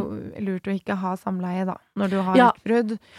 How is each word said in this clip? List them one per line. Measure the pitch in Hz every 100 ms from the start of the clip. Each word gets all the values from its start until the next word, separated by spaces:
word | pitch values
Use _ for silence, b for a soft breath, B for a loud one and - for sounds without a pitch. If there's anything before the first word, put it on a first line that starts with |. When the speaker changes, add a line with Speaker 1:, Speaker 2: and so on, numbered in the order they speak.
| -
Speaker 1:
Mm. | 208 - - 196
Speaker 2:
lurt | 185
å | 196 196
ikke | - 196
ha | 185 190
samleie | 202 185 180 185 185
da, | - _ 202
når | 196
du | 196
har | 185 190
Speaker 1:
Ja. | 240
Speaker 2:
utbrudd. | - 202 233 220 220 B